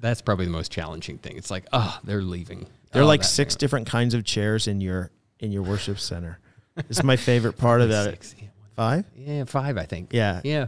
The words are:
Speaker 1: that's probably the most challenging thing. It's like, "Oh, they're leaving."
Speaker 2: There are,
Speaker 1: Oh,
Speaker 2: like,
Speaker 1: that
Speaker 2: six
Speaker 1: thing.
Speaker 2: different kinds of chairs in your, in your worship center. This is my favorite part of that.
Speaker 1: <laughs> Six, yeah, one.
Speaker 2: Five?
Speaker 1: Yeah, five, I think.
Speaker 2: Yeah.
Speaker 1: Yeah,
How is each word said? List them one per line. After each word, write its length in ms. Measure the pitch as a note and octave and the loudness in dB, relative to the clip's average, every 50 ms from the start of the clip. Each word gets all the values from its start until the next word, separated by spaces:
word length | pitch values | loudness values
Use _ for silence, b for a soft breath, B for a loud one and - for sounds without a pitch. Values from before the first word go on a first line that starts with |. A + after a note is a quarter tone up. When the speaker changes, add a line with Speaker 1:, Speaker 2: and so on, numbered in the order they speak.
Speaker 1:
that's 220 | A2+ A#2 A#2+ - - | -2 -2 -2 0 0
probably 240 | - G2+ F#2 F#2 | 0 2 2 2
the 40 | F2 | 0
most 220 | E2+ E2 - - - | -2 -2 -4 -6 -6
challenging 460 | F2 D#2+ D#2 D#2+ E2 - - C#2 - | -8 -8 -6 -8 -10 -10 -12 -12 -12
thing. 180 | - D2+ - | -12 -14 -14
It's 140 | - - - | -12 -10 -8
like, 160 | G2 F#2 - - - | -8 -8 -6 0 0
"Oh, 280 | B2 A2 F2 - - - | 2 2 0 -2 -6 -6
they're 200 | G2+ G#2 G2+ F#2+ | -4 -2 -2 -2
leaving." 440 | F2+ F2 F2 E2+ - F#2 F#2 - - - _ _ _ - | -2 -4 -6 -8 -10 -12 -14 -14 -16 -18 _ _ _ 4
Speaker 2:
There 100 | B2+ C#3+ | 6 6
are, 20 | |
Speaker 1:
Oh, 40 | D3+ | 6
Speaker 2:
like, 120 | D3+ C#3+ | 6 4
Speaker 1:
that 60 | - - | 4 0
Speaker 2:
six 260 | - - C#3+ - - | 2 2 0 0 0
Speaker 1:
thing. 40 | - | -2
Speaker 2:
different 260 | D3 C3 C#3+ B2+ A2+ | 0 0 0 -2 -2
kinds 280 | - - A#2+ A#2+ A#2+ A#2 | 0 0 2 2 2 2
of 100 | A#2 G#2 | 0 0
chairs 420 | - - G#2+ G#2 G#2+ A2 A2 - | -2 -2 0 0 2 2 0 0
in 140 | G#2+ G2+ G2 | 0 -2 -2
your, 300 | F#2+ F#2 F#2 F#2 F2+ - _ _ _ _ _ - | -2 -2 -2 -2 -4 -6 _ _ _ _ _ -10
in 140 | A2+ G#2+ G2 | -6 -4 -4
your 100 | G2 F#2+ | -2 -2
worship 380 | F#2 G#2 G2+ - G2+ G2+ G2+ | -2 -2 -2 -2 -4 -6 -6
center. 400 | - - - F2 E2+ E2 F2 - b b b b b b b | -6 -6 -6 -8 -8 -10 -10 -14 b b b b b b b
This 240 | E3 C#3+ - A#2 - | -10 -8 -4 -2 0
is 60 | C3+ | 4
my 120 | C3+ C3 | 4 4
favorite 400 | B2 - C3 B2 A#2+ A2+ A2 - - | 4 4 4 2 4 2 0 0 2
part 220 | B2 A#2+ A#2 A#2+ A#2+ | 4 6 6 6 6
of 80 | A2 | 6
that. 140 | G#2+ G#2 G#2 | 4 2 2
Speaker 1:
<laughs> 60 | G2+ | 0
Six, 240 | - - - - - - | -2 -6 -14 -20 -20 -20
yeah, 60 | G2+ | -20
one. 40 | G2+ - _ - - - | -20 -20 _ -20 -14 -6
Speaker 2:
Five? 280 | - A2+ A2+ C#3 F3+ G#3 - - | -2 0 0 0 0 -2 -6 -10
Speaker 1:
Yeah, 280 | - C3+ D3 D3 C#3+ B2+ | -16 -10 -6 -6 -6 -4
five, 320 | - - C#3 C3 C#3+ B2+ | -4 -4 -2 -2 -2 -2
I 80 | F#2+ E2 | -2 -4
think. 260 | - F#2 E2+ F2+ - - | -6 -6 -10 -6 -2 0
Speaker 2:
Yeah. 280 | A#2 G#2+ G2+ F2+ F2 - | 2 2 2 0 0 -2
Speaker 1:
Yeah, 220 | C#3 D3+ D3+ B2+ | -2 -2 -2 -2